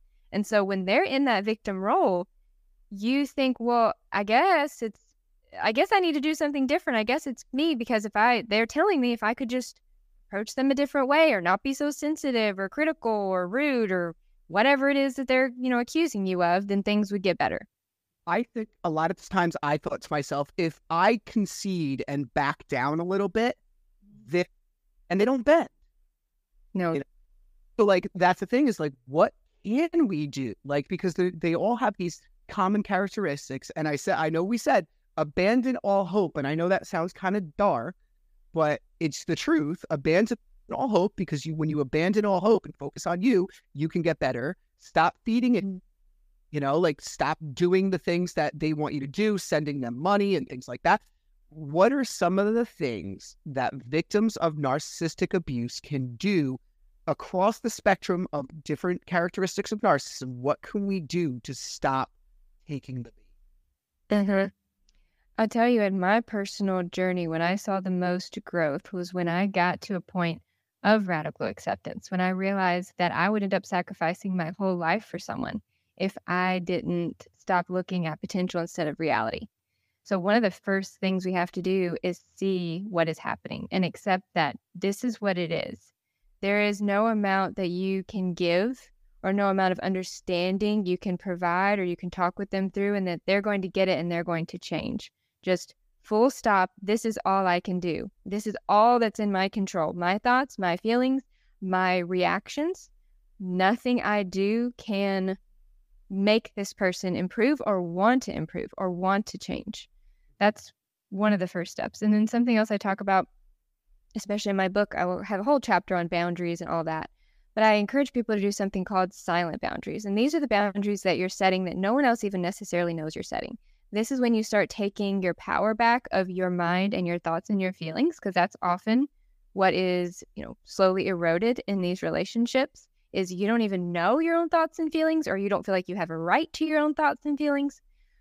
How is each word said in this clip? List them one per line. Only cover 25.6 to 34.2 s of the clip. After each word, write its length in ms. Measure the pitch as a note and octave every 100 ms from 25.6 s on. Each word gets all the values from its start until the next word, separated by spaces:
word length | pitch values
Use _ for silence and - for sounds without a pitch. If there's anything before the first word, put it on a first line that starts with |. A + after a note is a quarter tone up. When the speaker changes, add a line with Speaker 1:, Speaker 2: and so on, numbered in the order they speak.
| A3 _ _ _ _ _ _ _ _ _ _
Speaker 1:
No. 180 | F#3+ F3
Speaker 2:
You 60 | D#3+
know? 60 | - _ _ _ _ _ _ -
So, 60 |
like, 240 | G#3 F#3 G3+
that's 260 | F3+ F3+ F#3
the 60 | G3
thing 200 | B3 C#4+
is, 120 | G3
like, 120 | D3+ C#3 -
what 260 | C#3+ F#3+ - _ _
can 440 | F#3+ B3 E4 E4+ C4
we 180 | D#3+ D3+
do? 280 | C#3 B2+ -
Like, 240 | C#3 C#3+ C#3+
because 260 | F3+ F#3
they, 160 | D#3+ F3+
they 240 | E3+ E3+
all 220 | E3 G3 A#3
have 180 | B3 -
these 220 | F3+ - _ _ -
common 340 | - F#3+ G#3
characteristics. 880 | G3+ F#3+ G3 - F#3 C#3+ - C3+ -
And 180 | - D#3
I 80 | D3
said, 200 | -
I 100 | -